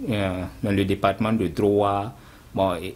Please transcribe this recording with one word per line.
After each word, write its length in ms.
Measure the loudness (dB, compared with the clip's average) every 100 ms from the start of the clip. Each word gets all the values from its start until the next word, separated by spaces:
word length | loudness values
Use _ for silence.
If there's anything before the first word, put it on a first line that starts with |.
| -4
euh, 340 | -2 -2 -2 -6 -6
dans 80 | -2
le 120 | 0
département 480 | 2 2 0 2 0
de 160 | 0 0
droit. 640 | 2 2 4 2 0 -4 -10 -20 -20 -8
Bon, 200 | 0 0 0
et 180 | -6